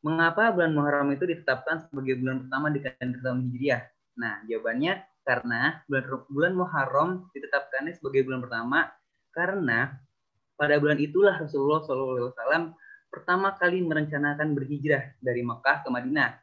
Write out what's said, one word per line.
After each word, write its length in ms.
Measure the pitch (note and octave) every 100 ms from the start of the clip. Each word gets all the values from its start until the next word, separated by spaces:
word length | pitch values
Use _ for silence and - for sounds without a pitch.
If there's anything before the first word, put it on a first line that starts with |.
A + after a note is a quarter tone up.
mengapa 480 | D3+ D#3+ E3 E3 -
bulan 240 | F3+ E3 D3+
Muharram 320 | D3 C#3+ C#3+ C#3
itu 80 |
ditetapkan 640 | - E3+ - C3 - D#3+ -
sebagai 320 | C#3 C3 B2+
bulan 240 | B2+ C3 -
pertama 220 | C3+ D3+
di 160 | C#3+
kalender 360 | C3 - B2+ B2
tahun 240 | B2+ B2+ B2+
Hijriah? 340 | B2 C#3 A#2+ - _ _ -
Nah, 240 | A#2 G2+
jawabannya 640 | A2 A2+ A2+ A#2 D#3 F#3+ - _
karena 640 | - A#2+ A#2+ A#2 C#3 D#3+
bulan, 200 | - C3+ B2+ C3+ -
bulan 200 | C#3 E3+ F#3
Muharram 540 | F3+ D3+ C3 C3+ E3 F#3 F#3 C#3
ditetapkannya 560 | D3 C#3+ - C3+ D3+
sebagai 320 | F3+ C#3 C3+
bulan 160 | C3 C3
pertama 480 | B2 A#2 A#2+ D3 D#3+ - _ _ _ -
karena 640 | F3+ G3 D3 A#2 C3+ - _ _ _ _ _ _
pada 240 | D3 D3
bulan 160 | D3 D3
itulah 400 | D3 E3 G3+ E3
Rasulullah 480 | D#3 D3 C#3 D#3
shallallahu 320 | D#3 C3 C3 B2+
alaihi 120 | A#2+
wasallam 320 | B2+ A#2 D#3 E3 E3 - - _
pertama 400 | - - F3+ G3 G3
kali 240 | F3 F#3
merencanakan 720 | E3+ D#3 D3+ D3 D3 D3 D3+ C#3
berhijrah 560 | C3 C#3+ D3 C#3 - _
dari 240 | B2+ A#2+
Mekah 400 | A#2+ A#2 C#3 D3
ke 40 | C#3
Madinah. 480 | B2 B2+ D3 B2 -